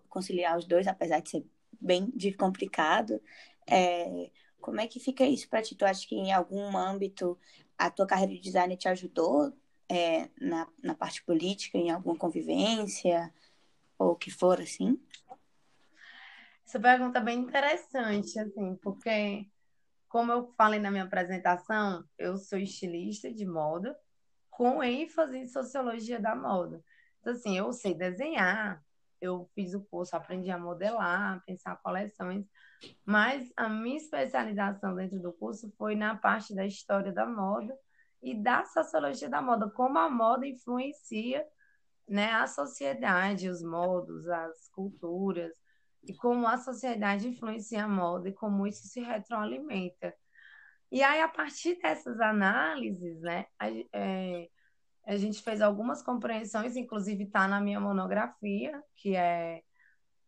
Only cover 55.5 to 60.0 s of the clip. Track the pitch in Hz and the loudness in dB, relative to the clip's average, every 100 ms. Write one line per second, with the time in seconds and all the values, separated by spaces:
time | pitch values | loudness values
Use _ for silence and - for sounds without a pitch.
55.5 | 214 208 202 233 294 - 247 240 220 214 | 2 4 4 0 -4 -4 -2 -2 -4 -4
56.5 | 214 240 247 247 214 196 196 202 202 196 | -4 -2 -4 -4 -4 -2 -4 0 2 4
57.5 | 202 202 202 202 196 185 202 240 - 208 | 2 0 0 0 0 0 0 -2 -4 -4
58.5 | 202 262 285 - _ 202 185 175 170 165 | -4 -4 -8 -14 _ -2 2 2 0 -2
59.5 | 165 - _ _ _ | -8 -14 _ _ _